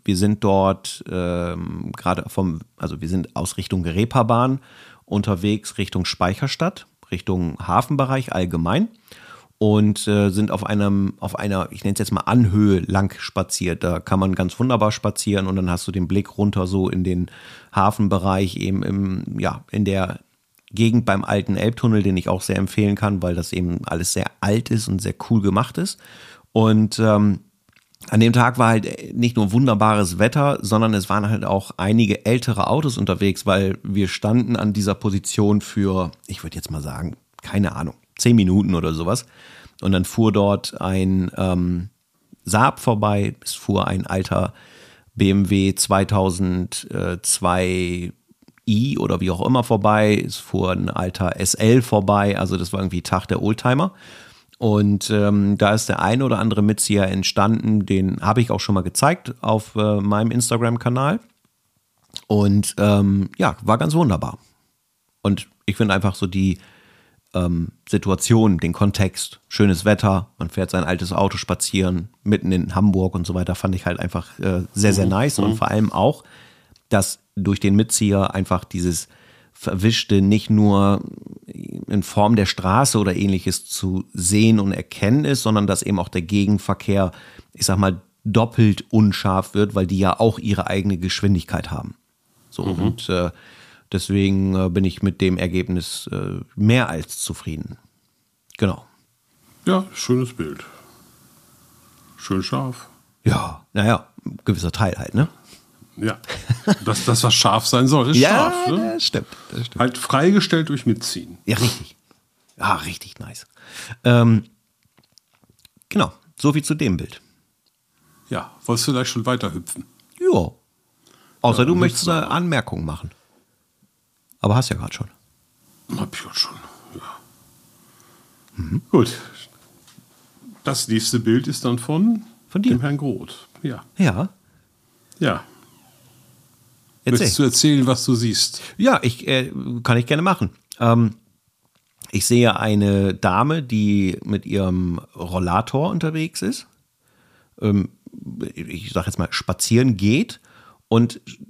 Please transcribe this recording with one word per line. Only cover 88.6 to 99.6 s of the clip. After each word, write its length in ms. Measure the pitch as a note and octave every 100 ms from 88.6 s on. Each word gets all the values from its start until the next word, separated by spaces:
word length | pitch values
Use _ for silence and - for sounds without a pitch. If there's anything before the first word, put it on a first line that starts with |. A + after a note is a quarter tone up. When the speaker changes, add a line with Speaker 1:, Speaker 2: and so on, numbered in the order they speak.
| A2 G2 -
Speaker 1:
unscharf 640 | A2 G#2 F#2 G2+ F#2+ -
wird, 200 | G2+ G#2 G2+
weil 120 | F#2
die 120 | F#2+
ja 200 | F#2+ -
auch 180 | A2+ -
ihre 280 | - G2 -
eigene 300 | G2 G2 F2+
Geschwindigkeit 720 | F#2 - G2+ F#2 - E2+ -
haben. 240 | - - - _ _ _ _ _
So, 160 | - G2
Speaker 2:
Mhm. 160 | F2
Speaker 1:
und, 280 | F#2+ - -
äh, 200 | F2+ F2 - - - - - -
deswegen, 640 | F#2+ - G2 G2 G2 F#2+ F#2+
äh, 140 | F#2
bin 140 | F2+
ich 180 | F#2+ -
mit 180 | G2 F2
dem 160 | F#2+ F2+
Ergebnis, 720 | F2 F#2 F2+ F2+ E2 - -
äh, 280 | - - F#2 - -
mehr 340 | G#2 B2+ G2
als 300 | E2 F2+ -
zufrieden. 580 | - F2 - D#2 - - _ _ _ _ _ _ _ -
Genau. 280 | G2+ D#2+ - _ _ _ _ _ _ _